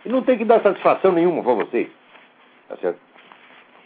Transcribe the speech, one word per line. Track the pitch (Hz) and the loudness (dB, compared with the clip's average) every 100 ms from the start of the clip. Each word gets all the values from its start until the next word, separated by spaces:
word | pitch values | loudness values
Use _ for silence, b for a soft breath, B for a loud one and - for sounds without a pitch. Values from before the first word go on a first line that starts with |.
| 202 | -4
E | |
não | 254 | -4
tem | 226 233 | 0 -2
que | |
dar | 220 226 | 2 2
satisfação | 208 185 175 131 190 | 2 0 0 2 2
nenhuma | 165 175 147 | 2 0 0
pra | 104 | -2
vocês. | 110 - 120 80 _ _ - _ _ _ _ - | -2 -2 -4 -6 _ _ -20 _ _ _ _ -20
Tá | - | -8
certo? | 90 - _ _ - - - - _ _ | -8 -8 _ _ -20 -20 -20 -20 _ _